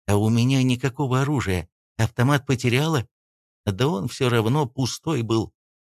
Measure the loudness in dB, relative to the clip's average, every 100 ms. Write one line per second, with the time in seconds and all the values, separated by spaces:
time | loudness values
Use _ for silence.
0 | 0 2 4 2 2 2 2 0 -2 -4
1 | -2 0 0 -2 -2 -4 -6 _ _ -4
2 | -2 0 2 2 0 -2 0 0 0 -2
3 | -4 _ _ _ _ _ -8 0 0 0
4 | -6 -2 0 2 2 0 -2 -2 -4 -4
5 | -4 -4 0 0 -2 _ _ _